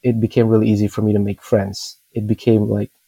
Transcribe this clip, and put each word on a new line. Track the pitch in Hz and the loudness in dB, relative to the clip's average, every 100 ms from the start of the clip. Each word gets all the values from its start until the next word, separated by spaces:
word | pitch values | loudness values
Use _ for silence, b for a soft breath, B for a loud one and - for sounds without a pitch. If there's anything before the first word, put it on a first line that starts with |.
it | 127 117 | -2 0
became | 107 123 113 | 0 2 2
really | 110 110 | 4 4
easy | 104 104 | 2 0
for | - | 0
me | 107 | 0
to | 104 | 0
make | 101 101 | -2 -6
friends. | - 107 98 98 - - _ | -2 -2 -2 -8 -14 -18 _
It | 113 107 | -6 -4
became, | 113 120 110 107 | -2 2 2 2
like, | 104 120 _ | -2 -6 _